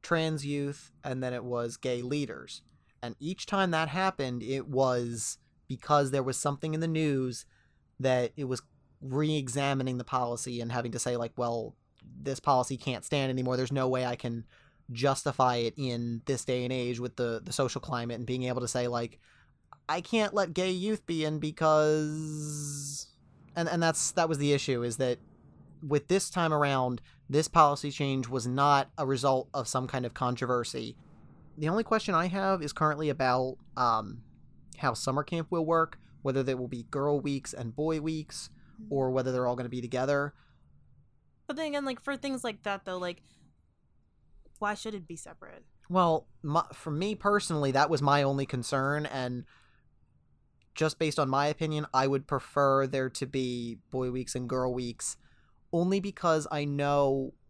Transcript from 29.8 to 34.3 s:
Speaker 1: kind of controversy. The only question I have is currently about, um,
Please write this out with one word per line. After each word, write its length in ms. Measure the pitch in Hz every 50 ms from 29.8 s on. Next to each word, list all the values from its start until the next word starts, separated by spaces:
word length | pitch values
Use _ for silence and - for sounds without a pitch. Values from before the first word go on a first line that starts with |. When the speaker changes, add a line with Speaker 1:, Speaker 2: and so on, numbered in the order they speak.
| 127
Speaker 1:
kind 180 | 127 - 131 123
of 80 | 120
controversy. 840 | - - 131 123 123 120 131 120 127 123 117 - - 127 113 113 - - - - - - - - - - - - -
The 120 | 156 151 156
only 140 | 175 220 226
question 300 | - 233 220 - - 185
I 120 | 160 170
have 360 | 180 175 196 196 190 196 180
is 100 | 156 143
currently 360 | - - 160 151 151 143 156 151
about, 480 | 139 - 135 127 123 127 131 131 131 - - - -
um, 460 | - 127 120 113 110 107 104 107 120 - -